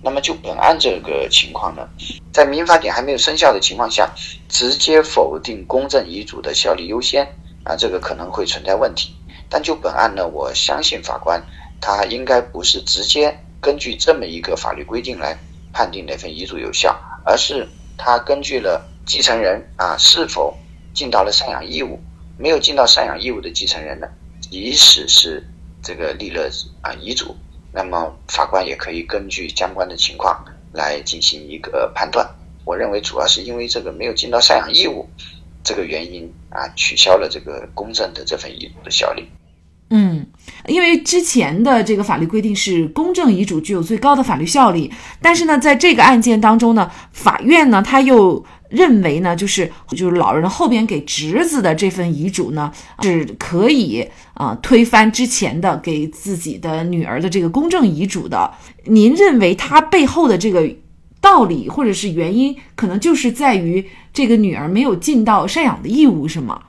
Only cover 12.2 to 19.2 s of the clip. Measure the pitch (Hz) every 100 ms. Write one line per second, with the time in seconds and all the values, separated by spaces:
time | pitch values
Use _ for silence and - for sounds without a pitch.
12.2 | 131 123 120 - 92 - - - - 147
13.2 | 147 - - - 143 147 127 - 160 156
14.2 | 90 85 85 82 58 60 73 113 123 101
15.2 | 73 - - - - - 110 95 78 69
16.2 | 87 80 92 90 55 - 90 - - -
17.2 | - 110 - 143 - - - - 123 120
18.2 | - 143 139 135 98 82 - - - -